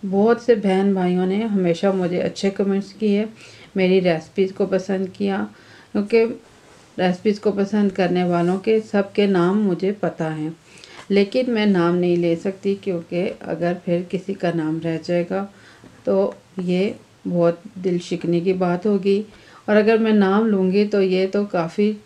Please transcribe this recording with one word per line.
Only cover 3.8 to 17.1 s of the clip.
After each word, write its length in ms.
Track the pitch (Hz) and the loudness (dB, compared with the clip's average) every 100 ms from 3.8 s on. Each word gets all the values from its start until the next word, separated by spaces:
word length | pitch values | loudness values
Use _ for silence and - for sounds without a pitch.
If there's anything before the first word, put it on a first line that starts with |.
| 185 190 | 2 4
recipes 520 | 180 160 - - 190 | 2 0 -4 -2 -2
को 140 | - 190 | 0 -2
पसंद 400 | 190 185 190 190 | -2 -2 -4 -4
किया, 280 | - 202 196 - - - - - | -4 -4 -2 -6 -12 -20 -20 -8
क्योंकि 320 | 208 202 226 226 - - - - - - - | -4 0 2 2 -2 -16 -20 -20 -20 -20 -2
recipes 440 | 180 180 220 208 | -2 0 -2 0
को 100 | 214 | -2
पसंद 400 | 196 196 214 202 | 0 0 2 0
करने 320 | 190 180 180 180 | 0 0 2 2
वालों 320 | 175 175 190 | 2 0 0
के 200 | 190 220 | 0 0
सबके 440 | 220 202 202 - 202 | 0 -2 -2 0 2
नाम 300 | 190 175 202 | 4 4 2
मुझे 340 | 208 170 185 | 0 0 -2
पता 340 | 202 175 - 160 | -2 -4 -4 -6
हैं, 240 | 156 156 160 - - - - - | -4 -8 -10 -20 -20 -20 -20 -2
लेकिन 400 | 196 202 254 254 | 0 2 0 0
मैं 160 | 226 208 | 2 2
नाम 260 | 190 170 | 4 2
नहीं 220 | 175 180 175 | 2 2 2
ले 180 | 175 165 | 2 0
सकती, 360 | 196 190 196 196 | -4 -4 -4 -4
क्योंकि 520 | 196 175 170 175 196 - | -4 -6 -6 -4 -4 -6
अगर 320 | - 165 170 180 | -8 -4 -2 -2
फिर 180 | - 175 180 | -2 -2 -2
किसी 240 | 190 - | -8 -6
का 180 | 196 175 | -4 -2
नाम 280 | 165 156 160 | -2 -2 -4
रह 160 | 165 160 | -4 -6
जाएगा 500 | 160 175 170 190 196 - - - - - - | -2 -2 -2 -4 -6 -12 -20 -20 -20 -12 -2
तो 280 | 196 202 - _ - | 0 0 -4 _ -8
ये 340 | 180 180 202 - - | -2 0 -2 -4 -18